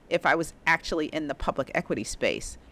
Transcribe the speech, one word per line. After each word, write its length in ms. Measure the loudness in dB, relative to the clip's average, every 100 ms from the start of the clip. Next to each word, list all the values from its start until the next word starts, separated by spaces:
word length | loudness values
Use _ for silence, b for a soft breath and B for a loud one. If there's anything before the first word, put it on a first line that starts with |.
| b
if 160 | 2 4
I 100 | 4
was 180 | 2 -2 2
actually 380 | 2 2 -2 -2
in 240 | -4 -4
the 60 | -4
public 360 | -2 -2 -2
equity 300 | -2 -2 -4
space. 540 | -4 -2 0 0 -6 -14 B